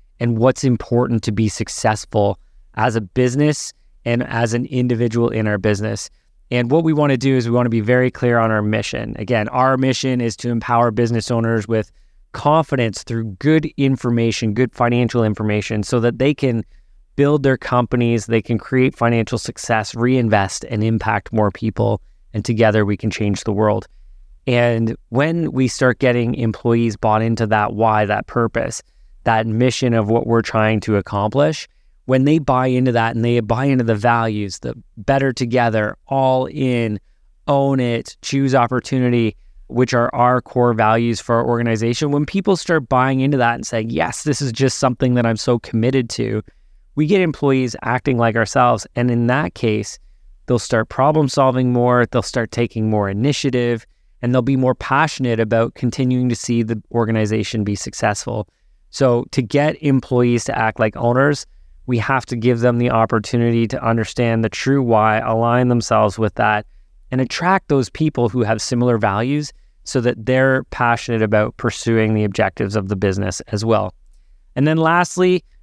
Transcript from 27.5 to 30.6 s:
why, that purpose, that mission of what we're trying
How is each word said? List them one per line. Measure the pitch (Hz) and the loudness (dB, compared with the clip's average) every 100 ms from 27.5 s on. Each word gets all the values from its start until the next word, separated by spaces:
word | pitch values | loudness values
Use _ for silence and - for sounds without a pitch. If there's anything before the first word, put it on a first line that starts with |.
| 107 110 | 0 0
why, | 107 113 107 104 | 0 2 2 0
that | 104 - | -2 -4
purpose, | 120 117 117 - - _ _ - - 117 | -2 -2 -2 -6 -8 _ _ -20 -6 0
that | 113 113 | 0 0
mission | 110 127 - 127 | 0 0 0 0
of | 113 104 | 0 2
what | 117 113 | 0 2
we're | 117 | 0
trying | - 110 | 0 0